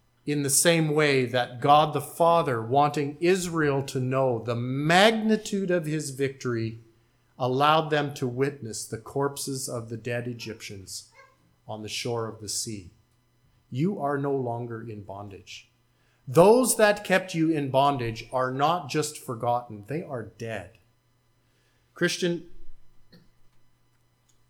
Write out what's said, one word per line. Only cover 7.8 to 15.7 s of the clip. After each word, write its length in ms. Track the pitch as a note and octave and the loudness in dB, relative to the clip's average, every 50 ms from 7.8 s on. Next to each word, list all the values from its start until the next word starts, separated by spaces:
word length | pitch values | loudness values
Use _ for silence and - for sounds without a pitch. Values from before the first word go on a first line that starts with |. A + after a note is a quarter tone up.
| D#3+ D3+ | 4 2
them 240 | D3+ D3 C#3+ C#3 C#3 | 0 0 0 -2 -4
to 120 | - C#3 | -4 -4
witness 600 | B2 A#2+ B2 C#3 C#3+ C#3 C#3 A#2+ A2+ G#2 - - | -4 -2 -2 -2 -2 -2 -6 -10 -10 -10 -10 -10
the 100 | - B2 | -10 -10
corpses 720 | A2+ - - - C#3 C#3 C#3+ C#3 - - C#3+ C3+ B2+ - - | -10 -10 -8 -4 -2 -2 -2 -4 -6 -8 -8 -6 -6 -6 -6
of 220 | C3 A#2+ A2+ A2+ | -8 -8 -8 -8
the 80 | A#2 A2 | -12 -10
dead 280 | - B2+ A#2+ A#2+ A#2+ | -6 -6 -6 -6 -6
Egyptians 840 | B2 A#2+ A#2 A2 A2 G#2 - - - G#2 G2 F#2+ F#2 - - - _ _ - - _ _ _ _ _ _ _ _ - | -6 -8 -10 -10 -12 -12 -12 -12 -14 -14 -14 -14 -14 -14 -14 -14 _ _ -20 -20 _ _ _ _ _ _ _ _ -14
on 140 | A2 G#2+ | -12 -10
the 60 | G#2+ G#2 | -10 -8
shore 380 | - - - B2 A#2 A#2 A2+ | -8 -6 -4 -4 -4 -2 -4
of 140 | A2 A2 G#2+ | -6 -8 -12
the 80 | G#2+ G2 | -10 -8
sea. 440 | - - - A#2 A2 G2+ F2 E2+ - _ _ _ _ _ _ _ _ _ _ _ _ _ _ _ | -6 -6 -6 -6 -8 -10 -12 -16 -20 _ _ _ _ _ _ _ _ _ _ _ _ _ _ _
You 280 | B2 B2+ D#3 G3 G#3 - | -4 -2 -2 -2 -2 -2
are 180 | C#3+ C#3+ C#3+ C#3 | -2 -2 -2 -2
no 160 | C#3 C#3+ C#3 | -2 -2 -2
longer 480 | C3+ B2+ A#2 A#2 A#2 B2 A#2+ A#2 A2+ | -2 -2 -2 -4 -6 -6 -8 -10 -12
in 220 | A2+ A#2 G#2+ G#2 G2 | -12 -12 -12 -14 -12
bondage. 680 | F#2+ G2 G2 G2+ G#2 F#2+ F#2 F#2+ - - - - _ | -12 -12 -12 -12 -14 -14 -18 -18 -18 -18 -20 -20 _